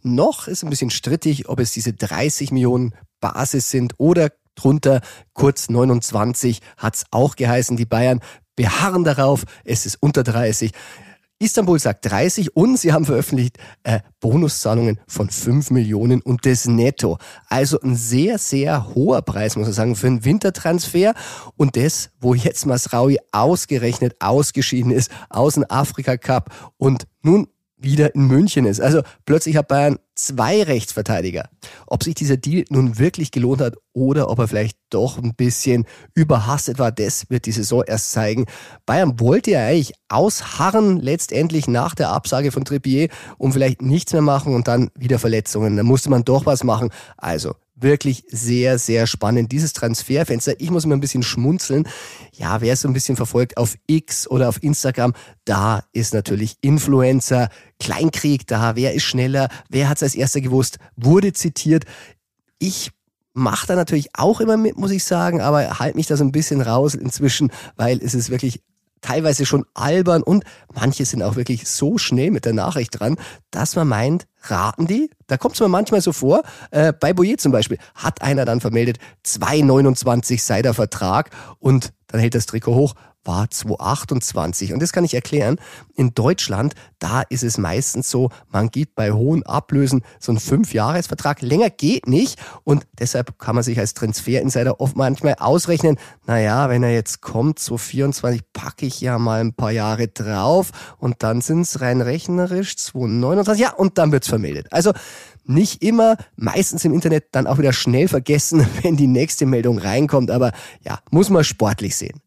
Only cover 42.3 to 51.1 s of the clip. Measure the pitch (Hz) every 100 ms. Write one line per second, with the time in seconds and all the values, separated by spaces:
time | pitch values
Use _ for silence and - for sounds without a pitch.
42.3 | - 143 135 135 143 131 135 160 - -
43.3 | - 135 131 131 127 131 160 - 165 151
44.3 | 139 147 123 120 120 123 - 123 123 117
45.3 | 110 - 104 110 104 117 131 147 127 117
46.3 | 135 131 131 123 110 120 - - - -
47.3 | 80 73 - _ _ 131 147 143 127 _
48.3 | 117 120 123 127 123 - 113 113 - 104
49.3 | 120 113 135 156 - 117 113 - 139 165
50.3 | 117 - - 147 170 151 139 139